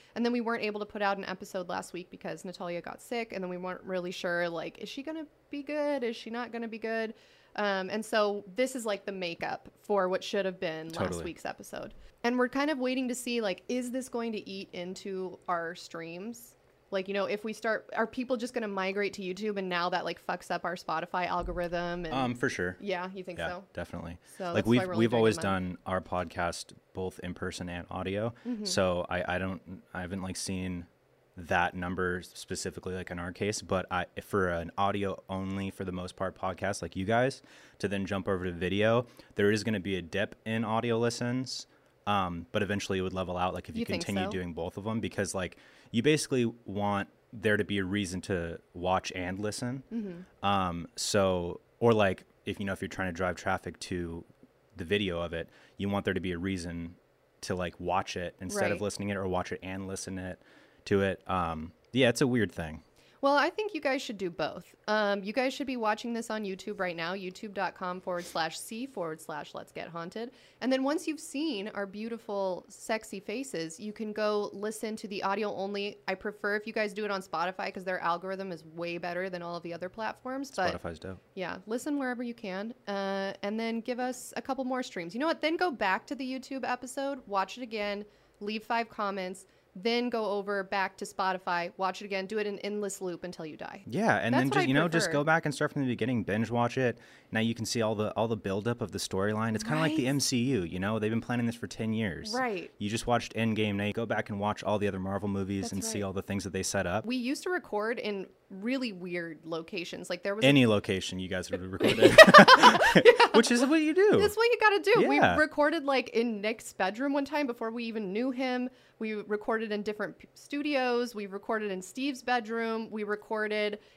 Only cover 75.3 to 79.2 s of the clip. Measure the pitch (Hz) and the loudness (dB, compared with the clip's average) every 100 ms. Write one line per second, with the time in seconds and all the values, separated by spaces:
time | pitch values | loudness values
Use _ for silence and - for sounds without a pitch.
75.3 | 202 214 175 196 202 202 - - 185 214 | 0 -2 -2 -4 -4 -4 -6 -6 -4 -6
76.3 | 202 208 208 214 220 208 190 214 196 185 | -4 -2 -2 -2 -2 -2 -2 -2 -4 -2
77.3 | 160 175 190 196 196 185 185 165 170 190 | -2 -2 -2 -6 -6 -4 -2 0 -2 -2
78.3 | 190 190 165 160 160 170 170 180 175 | -6 -6 -8 -10 -8 -6 -4 -4 -4